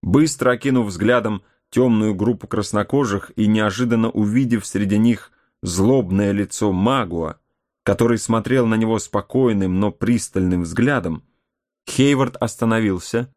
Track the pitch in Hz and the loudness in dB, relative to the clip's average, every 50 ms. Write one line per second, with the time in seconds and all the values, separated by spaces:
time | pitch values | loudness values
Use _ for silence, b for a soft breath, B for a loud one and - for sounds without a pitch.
0 | - - 87 139 156 156 - - - 127 123 113 - 139 131 127 117 101 92 85 | -2 2 2 4 2 2 0 0 0 0 0 0 0 0 0 0 0 -2 -4 -2
1 | 98 117 120 123 107 113 107 98 _ _ _ _ _ _ - - 127 127 117 107 | 0 2 2 2 0 -2 -6 -6 _ _ _ _ _ _ 0 0 2 4 2 2
2 | 110 107 104 90 104 117 120 95 - - - 107 101 - - 104 101 - - 139 | 2 0 0 0 0 -2 -2 -2 -6 -8 -6 -6 -4 -2 -2 -4 -2 0 0 0
3 | 143 113 101 98 - - - - 107 104 107 110 107 107 95 107 127 120 117 113 | 0 0 -2 -4 -6 -8 -4 -2 0 2 2 2 2 0 -2 -2 -2 0 0 0
4 | 113 113 - - 107 104 107 123 135 120 120 110 95 - - 101 104 98 101 107 | 0 0 0 -2 -2 0 2 0 0 2 0 -2 -2 -4 -4 -4 -2 0 2 2
5 | 110 117 117 98 - - _ _ _ _ _ _ - 90 85 90 95 110 131 139 | 4 2 2 0 -4 -18 _ _ _ _ _ _ -10 -6 -2 0 2 2 2 2
6 | 110 90 92 98 104 101 101 101 101 95 - - 110 104 92 92 98 117 135 135 | 2 0 0 0 2 2 0 0 -2 -4 -4 -2 -2 0 0 2 0 0 0 0
7 | 113 87 82 85 82 78 - _ _ _ _ _ _ _ _ _ _ - 101 - | -2 -4 -4 -6 -6 -6 -8 _ _ _ _ _ _ _ _ _ _ -2 0 2
8 | 117 117 120 110 - - 113 113 104 - 123 135 123 113 110 110 113 110 113 110 | 2 2 2 0 0 0 -2 -2 0 0 0 2 2 2 2 0 2 0 0 -2
9 | - - - 104 101 _ - 127 131 123 110 101 95 92 92 92 101 104 - _ | -2 -4 -6 -6 -6 _ 0 2 2 4 2 2 0 0 0 0 0 -2 -2 _
10 | - 110 120 113 - - _ 95 92 92 92 90 87 82 85 101 117 135 147 127 | 0 0 0 0 0 -4 _ -2 0 0 0 0 -2 -4 -2 0 0 0 0 0
11 | 90 85 80 76 - _ _ _ _ _ _ _ _ _ _ _ _ - - - | -2 -4 -8 -8 -10 _ _ _ _ _ _ _ _ _ _ _ _ -10 0 2
12 | 131 139 143 131 135 120 - - - 110 - - 120 113 113 113 113 104 95 90 | 4 4 4 2 0 -2 -2 -6 -6 -6 -4 -2 -2 0 0 0 0 0 -2 -4
13 | - - - 117 123 131 _ | -6 -4 -4 -4 -4 -4 _